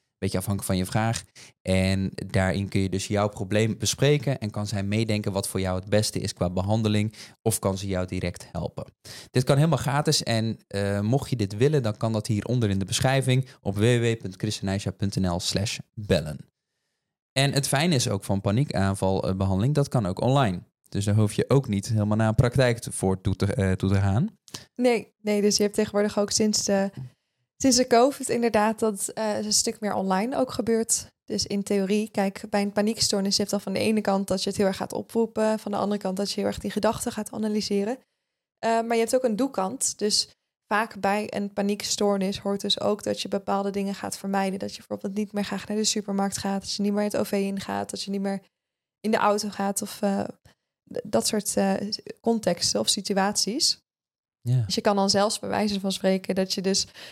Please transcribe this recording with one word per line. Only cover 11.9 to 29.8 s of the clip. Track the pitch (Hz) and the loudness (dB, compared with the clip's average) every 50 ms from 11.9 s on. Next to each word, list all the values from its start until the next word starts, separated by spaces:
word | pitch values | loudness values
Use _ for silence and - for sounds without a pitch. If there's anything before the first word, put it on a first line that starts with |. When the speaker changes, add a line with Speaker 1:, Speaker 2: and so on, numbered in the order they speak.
| 104 | -2
Speaker 1:
kan | - 117 113 110 | -2 -2 -2 0
dat | 107 - | -2 0
hieronder | - 107 101 - - 123 123 113 101 | 0 -2 -2 0 0 0 2 2 2
in | 95 95 | 2 0
de | 95 | 0
beschrijving | - - - - 131 135 135 120 131 127 131 131 - - _ | -2 0 2 2 4 4 2 2 4 2 2 0 -2 -8 _
op | - 101 95 | -6 -4 0
w | 101 | 4
w | 107 123 123 117 | 4 4 4 4
w | 117 117 113 | 4 2 0
punt | - - 95 92 | -2 -4 -10 -8
chris | - - 104 - - | -6 -6 -4 -4 -4
en | 98 | -2
aisha | 98 98 98 - 98 | -2 -2 -2 -2 -4
punt | - - 104 101 - - | -4 -2 -2 -2 0 0
n | 95 | 0
l | 87 87 - | 0 0 0
slash | - - - 92 104 - - - - _ _ | -2 -2 -2 0 -2 -2 -4 -6 -10 _ _
bellen. | 110 104 - 95 76 78 78 69 - - _ _ _ _ _ _ _ _ _ _ _ _ _ _ _ _ _ | -4 0 2 2 2 2 -2 -8 -10 -14 _ _ _ _ _ _ _ _ _ _ _ _ _ _ _ _ _
En | - 135 139 143 120 | 0 2 2 2 2
het | 139 135 | 0 0
fijne | - 143 135 160 180 156 | 2 2 2 2 4 2
is | 123 110 120 | 2 2 0
ook | 104 95 - | -2 -2 -2
van | - 98 98 | -2 -2 0
paniekaanvalbehandeling, | - 101 101 123 147 - - 92 98 98 95 - 95 95 95 - - 92 95 92 98 95 95 92 110 139 147 | 2 2 2 2 2 0 0 0 2 2 2 2 2 2 2 2 0 0 0 0 2 2 2 2 2 2 2
dat | 147 139 | 2 2
kan | - - 127 104 | 2 0 0 0
ook | 87 - - | 0 -2 0
online. | - 123 135 143 131 98 90 87 - _ _ _ _ _ | 2 2 4 4 4 2 0 -2 -6 _ _ _ _ _
Dus | - 101 98 | -4 -2 0
daar | 104 101 | 2 4
hoef | 110 107 104 - | 4 4 4 2
je | - - - | 0 2 4
ook | 127 139 135 | 4 2 2
niet | - 101 98 - | 2 0 -2 0
helemaal | - 113 107 104 107 107 | 0 0 2 2 2 2
naar | 110 113 | 2 2
een | 110 107 | 2 4
praktijk | - 123 117 - 135 127 123 113 107 | 4 4 4 4 4 4 4 2 0
te, | - - | -4 -10
voor | - - 95 95 95 92 | -6 -2 0 0 0 0
toe | - 98 92 | 0 -2 -2
te, | - 98 101 - | 0 0 0 2
eh, | - 95 92 | 2 2 2
toe | 92 - 95 95 | 2 2 2 2
te | 98 98 | 4 4
gaan. | 101 98 95 123 185 220 - _ _ - - - - - _ | 4 2 2 2 0 -2 -4 _ _ -18 -16 -16 -16 -12 _
Speaker 2:
Nee, | - 247 247 233 202 - - _ _ | 0 2 2 2 2 -2 -6 _ _
nee, | - 208 208 208 | -2 0 2 2
dus | 202 208 196 | 4 4 4
je | - 208 | 4 2
hebt | 202 - | 2 2
tegenwoordig | 214 214 - - 202 208 208 - 208 | 0 0 0 2 0 0 0 0 0
ook | 208 202 | 0 0
sinds | - - 220 214 208 - - | 2 2 2 2 2 0 0
de, | - 196 196 196 202 - 131 131 123 - _ _ _ _ _ _ _ _ | 0 0 0 0 -2 -4 -8 -12 -14 -16 _ _ _ _ _ _ _ _
sinds | - - 262 233 | 0 2 4 4
de | 247 254 | 4 4
covid | 254 240 226 247 285 277 - 262 - | 6 6 6 6 6 2 0 -4 -2
inderdaad | - 233 240 226 214 214 208 220 220 - | 0 0 2 2 2 4 2 2 2 0
dat, | 233 226 196 196 - | 0 -2 -2 -2 -6
eh, | - - 226 220 214 208 | -8 -6 -4 -4 -2 -2
een | 214 208 214 214 | -2 -2 0 0
stuk | - - 233 226 | 0 0 0 -2
meer | - | -4